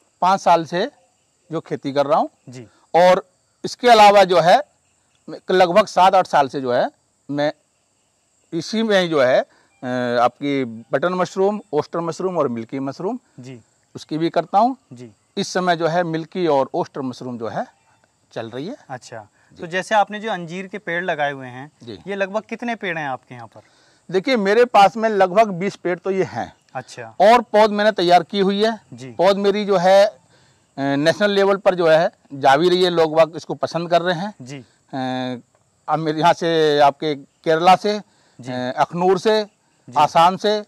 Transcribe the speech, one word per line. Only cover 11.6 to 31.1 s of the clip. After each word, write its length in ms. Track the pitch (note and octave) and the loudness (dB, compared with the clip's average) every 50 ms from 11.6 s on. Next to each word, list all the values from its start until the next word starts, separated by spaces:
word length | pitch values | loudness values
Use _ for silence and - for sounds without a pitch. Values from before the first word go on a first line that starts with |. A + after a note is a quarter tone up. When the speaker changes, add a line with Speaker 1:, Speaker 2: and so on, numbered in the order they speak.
| - _ - | -8 _ -4
Speaker 1:
ओस्टर 260 | D3 C#3+ - - E3+ | -4 -4 -4 -6 -6
मशरूम 380 | E3+ E3 D#3 - F3+ F#3+ F3+ E3 | -6 -6 -6 -6 -6 -4 -2 -2
और 100 | C#3+ B2+ | -2 -2
मिल्की 320 | A#2+ A2+ A2+ - - C3+ | -2 -6 -10 -10 -10 -8
मशरूम 400 | C3+ C#3 C3+ - E3 G3 B3+ A#3+ _ _ _ - | -8 -8 -10 -8 -8 -8 -8 -10 _ _ _ -20
Speaker 2:
जी। 220 | A#2+ C3 C3 A2+ _ _ _ _ _ _ - | -20 -20 -20 -20 _ _ _ _ _ _ -20
Speaker 1:
उसकी 220 | A#2+ - - D#3+ D3+ | -20 -14 -10 -8 -4
भी 120 | E3 E3 | -4 -2
करता 280 | - F3 E3 - - G3 | -2 -2 -4 0 0 2
हूँ। 200 | A3+ B3+ C4 - _ - B2+ | 2 0 -2 -6 _ -20 -20
Speaker 2:
जी। 180 | A#2+ B2+ A2+ G#2 _ _ _ - G3 | -20 -20 -20 -20 _ _ _ -8 -8
Speaker 1:
इस 100 | F#3 - | -8 -6
समय 280 | - F#3 F#3 F3+ F3 | -4 -4 -2 -2 0
जो 120 | D#3+ E3 D#3 | 0 0 -2
है 160 | D#3+ F3+ F3+ | -2 -2 -2
मिल्की 440 | E3 D#3+ D#3+ E3 - - F#3+ F3 D#3+ | -2 -4 -8 -8 -8 -8 -4 -2 0
और 220 | C#3+ C3+ C3 C3 - | 0 0 0 -2 -4
ओस्टर 280 | E3+ F3+ - - E3 | -8 -8 -8 -8 -10
मशरूम 360 | C3+ B2+ B2 - B2+ B2+ B2 A2+ | -10 -10 -10 -10 -12 -12 -12 -10
जो 100 | A2+ G#2+ | -10 -10
है 200 | G#2 F3 B3 - _ _ _ _ _ _ _ _ _ _ _ _ | -8 -8 -10 -12 _ _ _ _ _ _ _ _ _ _ _ _
चल 180 | - B2+ A#2 A2+ | -14 -14 -12 -12
रही 180 | A2+ B2+ D3 G3 | -12 -12 -12 -12
है। 80 | C#4+ - _ - | -14 -16 _ -16
Speaker 2:
अच्छा, 380 | C3+ B2+ - - B2 A2 G#2+ G#2 _ _ _ _ _ | -16 -16 -16 -18 -20 -20 -20 _ _ _ _ _ _
Speaker 1:
जी। 80 | - | -18
Speaker 2:
तो 60 | F3+ E3 | -14 -8
जैसे 280 | E3 F#3 E3+ - A3 | -8 -8 -6 -2 0
आपने 240 | G#3 G3 G3 G#3 G#3+ | 0 0 0 -4 -12
जो 120 | G3+ A3+ | -10 -8
अंजीर 360 | G3+ F3 F3 D#3 F3 F#3 G3 - | -8 -8 -10 -10 -12 -12 -12 -12
के 100 | - G3 | -14 -14
पेड़ 260 | - F3 E3+ F3 F#3 | -10 -8 -8 -6 -6
लगाए 280 | F#3 E3 D3 D3 C#3+ | -6 -4 -4 -4 -4
हुए 160 | C#3+ C3+ C3 B2 | -6 -8 -14 -16
हैं, 240 | B2 B2+ C3+ D3+ _ _ A#2+ | -16 -16 -18 -20 _ _ -18
Speaker 1:
जी। 160 | A#2 G#2+ E2 D#2+ F3+ | -18 -18 -16 -12 -10
Speaker 2:
ये 80 | G3+ | -8
लगभग 260 | G3 G3 F#3+ G3 A3 | -6 -6 -6 -6 -10
कितने 340 | G#3+ - A3+ A3 B3+ A#3+ A#3 | -10 -10 -12 -10 -10 -10 -10
पेड़ 220 | G#3+ G#3+ F#3 E3 D#3+ | -8 -8 -8 -8 -6
हैं 100 | D3+ C#3 | -8 -8
आपके 280 | C3 B2 _ - B2+ | -8 -10 _ -16 -20
यहाँ 120 | A#2+ A#2 A2 | -20 -20 -20
पर? 140 | _ G#2+ - _ _ _ _ _ _ _ _ - | _ -20 -20 _ _ _ _ _ _ _ _ -6
Speaker 1:
देखिए, 260 | E3 F#3+ - C#4 C4 A3+ | -4 -4 -2 -2 -2 0
मेरे 280 | G3 F#3+ G#3 A#3 B3 | 0 2 2 2 2
पास 320 | A#3+ - G#3 G3 F#3+ - A3+ | 4 6 6 6 6 4 2
में 120 | A3 A3+ | -4 -2
लगभग 380 | G#3+ G3 F#3+ F#3 F3 G#3+ A3+ G#3 | 0 0 0 2 2 2 0 0
बीस 280 | F#3+ E3 F#3+ G3+ - | 0 -6 -6 -6 -6
पेड़ 240 | - - E3+ F3+ F3 | -6 -6 -6 -6 -4
तो 120 | - F#3+ | -4 -4
ये 120 | G3 F#3+ F3 | -2 -2 -4
हैं। 300 | A#2 G#2 A#2 F#2+ D#2+ - _ _ _ - | -4 -4 -8 -8 -10 -12 _ _ _ -14
Speaker 2:
अच्छा। 400 | C3 B2 - - - A#2 A2+ A2 - | -14 -14 -14 -16 -18 -18 -8 -2 2
Speaker 1:
और 200 | F3+ G#3 A#3 B3 | 4 6 6 4
पौध 300 | A3 - - G#3 A3 A3 | 2 2 2 2 2 2
मैंने 200 | G#3 G#3 G#3 A3 | 2 0 0 0
तैयार 320 | G3+ - F3 E3+ F3 F3 E3+ | 0 0 2 4 4 4 4
की 160 | - - G3+ | 2 -2 -2
हुई 260 | F#3+ F#3+ G3+ G3+ G#3 | 0 0 0 0 -2
है। 140 | A3 A3+ G#3 _ - C3 | -2 -2 -4 _ -20 -20
Speaker 2:
जी। 180 | A#2 B2+ C3 | -18 -18 -12
Speaker 1:
पौध 260 | A2+ G#2+ E3+ G3 G3+ G3 | -4 0 2 2 2 2
मेरी 280 | G3+ G3+ G3 G#3 G#3 | 0 0 0 0 0
जो 120 | F#3+ G3+ F3+ | 0 0 2
है, 280 | E3+ F#3 G3 G3 G3+ | 4 6 6 6 6
अ, 100 | G#3+ - - _ _ _ _ _ _ _ _ _ _ _ - | 4 0 -6 _ _ _ _ _ _ _ _ _ _ _ -4
नेशनल 520 | C3+ C#3 C#3 C#3 D3 E3 | -2 -2 0 0 2 0